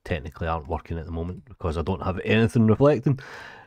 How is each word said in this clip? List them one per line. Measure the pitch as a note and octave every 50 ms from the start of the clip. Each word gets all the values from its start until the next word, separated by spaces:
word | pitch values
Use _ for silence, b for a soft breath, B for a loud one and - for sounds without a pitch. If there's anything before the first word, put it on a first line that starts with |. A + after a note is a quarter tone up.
| -
technically | - F2+ D#2+ C#2+ - - - E2+ E2
aren't | D#2+ E2 D2+ -
working | E2 D#2 - - E2 E2
at | D#2
the | E2+
moment | E2 D#2+ E2 F2 F2+ - -
because | - - - - F2+ D#2 E2+
I |
don't | E2 F2 F#2 - -
have | - F2 F#2+ -
anything | - G#2 A2 A2+ A2 - B2 A2
reflecting. | A2 G#2+ - C3+ C#3+ D3+ A2+ - D#3 C3+ - B B B B B B B B B